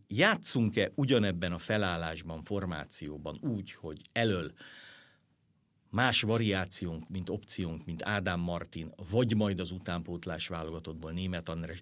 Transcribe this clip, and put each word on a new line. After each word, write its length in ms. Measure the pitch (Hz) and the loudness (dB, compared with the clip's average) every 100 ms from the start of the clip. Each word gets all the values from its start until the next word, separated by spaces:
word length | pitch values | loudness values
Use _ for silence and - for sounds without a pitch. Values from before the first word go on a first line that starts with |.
| - | -4
játszunk-e 840 | 107 196 208 - - 110 - 98 | 4 6 6 2 4 4 4 2
ugyanebben 580 | - 135 127 104 85 90 | 4 4 6 6 2 0
a 60 | 85 | 0
felállásban, 840 | - 107 98 85 82 82 82 80 | 0 2 2 0 -2 -6 -8 -8
formációban 960 | - 101 92 78 71 - 73 76 76 76 | -4 -2 -2 -4 -6 -6 -6 -8 -8 -6
úgy, 320 | 151 113 - | -4 -4 -6
hogy 280 | - 85 76 - | -10 -10 -10 -4
elöl 400 | - 117 95 78 - - - - - - _ _ _ _ _ _ _ _ | 0 2 2 -2 -8 -20 -18 -20 -20 -20 _ _ _ _ _ _ _ _
más 320 | 98 123 110 | 2 4 4
variációnk, 840 | 107 113 110 95 92 - 90 82 80 | 4 2 2 2 0 -4 -4 -6 -6
mint 200 | 92 87 | -6 -4
opciónk, 560 | 87 - - 90 80 | -4 -4 -4 -4 -4
mint 200 | - 82 | -6 -6
Ádám 360 | - 104 92 87 | -2 0 0 0
Martin, 520 | 87 85 85 85 80 - 92 | 0 -2 -4 -8 -10 -10 0
vagy 260 | 110 123 107 | 2 4 4
majd 240 | 104 92 | 4 2
az 100 | 85 | -4
utánpótlás 800 | 90 90 87 85 87 87 80 - | -6 -4 -4 -4 -6 -6 -4 -4
válogatottból 640 | 85 80 80 82 80 80 | -4 -6 -6 -8 -8 -6
Németh 380 | 85 92 87 85 | -4 -2 -2 -4
András, 300 | 82 80 82 | -4 -6 -8